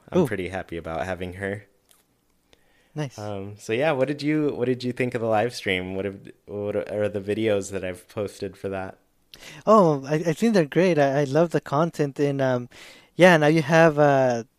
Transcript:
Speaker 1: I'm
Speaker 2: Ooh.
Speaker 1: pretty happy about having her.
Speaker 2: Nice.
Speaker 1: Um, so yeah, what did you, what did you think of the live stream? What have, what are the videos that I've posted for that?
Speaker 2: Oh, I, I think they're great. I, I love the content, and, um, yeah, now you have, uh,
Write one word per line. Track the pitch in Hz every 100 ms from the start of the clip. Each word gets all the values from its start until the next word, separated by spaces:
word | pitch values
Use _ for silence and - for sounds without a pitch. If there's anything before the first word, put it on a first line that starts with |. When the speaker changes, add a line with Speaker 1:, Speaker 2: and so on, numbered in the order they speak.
| -
Speaker 1:
I'm | 185
Speaker 2:
Ooh. | 139
Speaker 1:
pretty | 98 87
happy | 92 - 82
about | 80 80 92
having | 87 90
her. | 92 98 104 - _ _ _ _ _ _ _ _ _ _ _ _
Speaker 2:
Nice. | 151 143 -
Speaker 1:
Um, | 104 98 101 101
so | -
yeah, | 117 156
what | 131 131
did | 143
you, | 147 156 147
what | - 123
did | 127
you | 123
think | 123 123 117
of |
the | 113
live | 107 120 -
stream? | 101 92 92 95
What | 98
have, | 98 - - -
what | 104 104 104 -
are | 104 104
the | 98
videos | 98 104 110 101 95
that | 95 92
I've | 90 -
posted | 110 98 - 98 92
for | 98
that? | 95 95 - _ _ _ - - 147 -
Speaker 2:
Oh, | 214 170 143 135
I, | 156
I | 170
think | 151 233
they're | 202 147
great. | 160 185 151
I, | 139 139
I |
love | 135 147 170
the | 147
content, | - 143 165 - 143 135
and, | 143 139
um, | 131 123 123 - - - _ -
yeah, | 185 160
now | 151
you | 165
have, | 139 165 165 147
uh, | 147 135 131 120 -